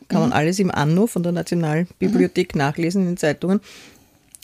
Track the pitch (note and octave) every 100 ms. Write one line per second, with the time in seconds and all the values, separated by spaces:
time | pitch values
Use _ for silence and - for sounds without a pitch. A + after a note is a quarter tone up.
0 | - G3 A#3 - D#3 F#3 F#3 - D3 E3+
1 | A#3 F#3 F3 E3+ E3 F3 D#3+ D#3 F3 -
2 | F#3+ G#3 F3+ F3+ F#3 D#3 C#3+ D3+ E3 G3
3 | F3+ F3+ - A#3 F3 G3+ - - - -
4 | _ _ _ -